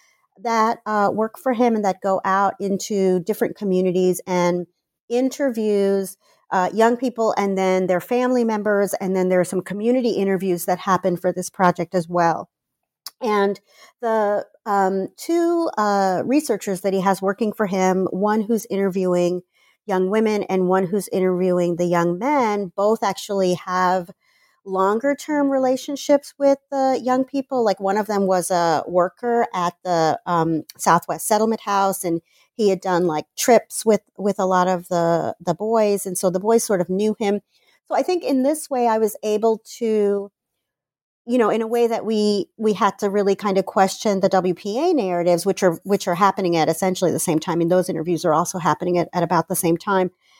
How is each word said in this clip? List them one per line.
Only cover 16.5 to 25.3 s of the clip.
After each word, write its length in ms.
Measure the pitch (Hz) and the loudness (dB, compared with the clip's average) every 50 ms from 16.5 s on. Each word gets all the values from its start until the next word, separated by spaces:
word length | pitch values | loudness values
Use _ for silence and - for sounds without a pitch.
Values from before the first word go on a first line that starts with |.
| 226 190 - 208 190 175 | -4 -4 -4 -6 -6 -4
that 100 | - 196 | -2 -2
he 80 | 185 196 | -2 0
has 220 | 180 196 190 - | 2 0 0 0
working 320 | 190 190 196 - 233 214 - | 0 -2 -2 -2 -4 -4 -2
for 120 | - 220 | -2 -4
him, 420 | 185 196 190 185 185 185 190 190 - | -2 0 0 2 2 2 2 0 -2
one 300 | - 185 202 208 214 220 | -2 -2 0 0 0 0
who's 260 | 208 208 233 214 - - | 0 -2 -2 -4 -4 -4
interviewing 720 | 196 196 196 196 175 196 185 180 175 180 175 175 180 180 180 _ _ _ _ _ _ _ _ | -4 -2 -2 -2 -2 -2 0 0 2 2 2 0 0 -4 -8 _ _ _ _ _ _ _ _
young 240 | 208 190 185 185 185 | -4 -2 0 0 0
women 340 | 202 220 220 214 214 208 - | 0 0 2 2 0 -2 -2
and 240 | - 190 190 185 | -2 -2 0 2
one 180 | 180 185 190 190 | 2 2 0 0
who's 220 | 165 202 202 185 | 0 -2 -4 -4
interviewing 720 | - - 196 185 185 180 175 185 185 180 180 175 175 175 | -4 -2 0 0 0 0 0 0 0 0 0 0 -2 -2
the 80 | 170 180 | -2 0
young 340 | 175 175 170 170 175 175 175 | 0 2 2 0 0 -2 -2
men, 540 | 220 277 302 285 240 214 208 202 202 175 - | -2 -2 0 0 0 0 -2 -4 -6 -6 -4
both 280 | - 202 214 220 220 - | -2 0 0 0 0 -2
actually 500 | 202 185 - - - 202 196 190 180 180 | -4 -4 -6 -8 -6 -2 -2 0 0 0
have 580 | 165 - 185 180 185 185 180 185 190 175 175 - _ _ _ _ _ _ _ _ _ _ | -2 -4 -4 -2 0 0 2 0 0 -4 -8 -14 _ _ _ _ _ _ _ _ _ _
longer 500 | 196 190 185 190 196 208 226 247 285 285 | -6 -2 0 2 2 0 0 0 -2 -2
term 340 | 277 - - | -2 -4 -4